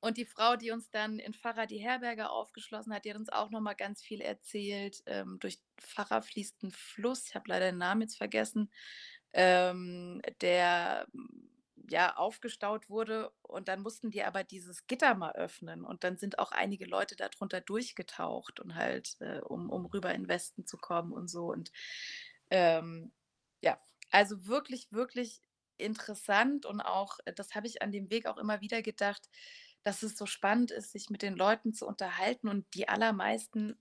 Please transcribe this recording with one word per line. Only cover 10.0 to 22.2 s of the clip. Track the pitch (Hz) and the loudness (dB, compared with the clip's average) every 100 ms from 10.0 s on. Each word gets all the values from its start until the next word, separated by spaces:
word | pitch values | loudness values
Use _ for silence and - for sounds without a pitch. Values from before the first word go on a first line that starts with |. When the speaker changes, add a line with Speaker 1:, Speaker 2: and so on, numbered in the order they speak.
| 175 175 - - | -8 -8 -8 -2
Speaker 1:
der, | 180 175 175 175 175 55 - | 4 6 6 6 2 0 -2
hm, | - - - - _ _ - - | -10 -16 -18 -20 _ _ -20 -4
ja, | 170 175 - | 4 4 4
aufgestaut | 180 220 240 - 202 214 - | -2 -2 -10 -4 -2 -2 -4
wurde | 208 220 220 214 _ | -4 -2 -4 -6 _
und | - - 190 | -12 -8 -4
dann | 190 | -4
mussten | 202 226 233 | -4 -6 -6
die | 202 | -2
aber | 202 185 | -2 -2
dieses | 190 196 175 175 - | -6 -10 -14 -16 -6
Gitter | 254 294 208 | 4 6 6
mal | 165 | 0
öffnen | - 180 - 165 165 | -4 -4 -6 -12 -10
und | 180 185 | -8 -2
dann | 180 185 | -2 -2
sind | 202 - | -4 0
auch | - | 0
einige | - 196 196 180 | 2 0 0 -2
Leute | 190 202 202 | 0 0 -2
da | 196 | -6
drunter | - 196 185 | -4 -6 -4
durchgetaucht | - 208 247 - 180 - 165 - - - | -4 -4 -4 -8 -12 -6 -4 -4 -8 -14
und | - 165 | -12 -2
halt, | - 64 - - | 0 0 -6 -10
äh, | - - | -8 -8
um, | - 175 175 | -6 -6 -4
um | 185 175 | -4 -4
Speaker 2:
Mhm. | |
Speaker 1:
rüber | 196 180 | -4 -2
in | 175 185 | -2 0
Westen | 175 - - 180 | 0 -2 -10 -12
zu | - | -12
kommen | - 170 170 | -2 -2 -2
und | - 180 | -6 -6
so. | 170 170 | -6 -4
Und, | - 165 - - - - - | -4 -8 -12 -12 -10 -10 -10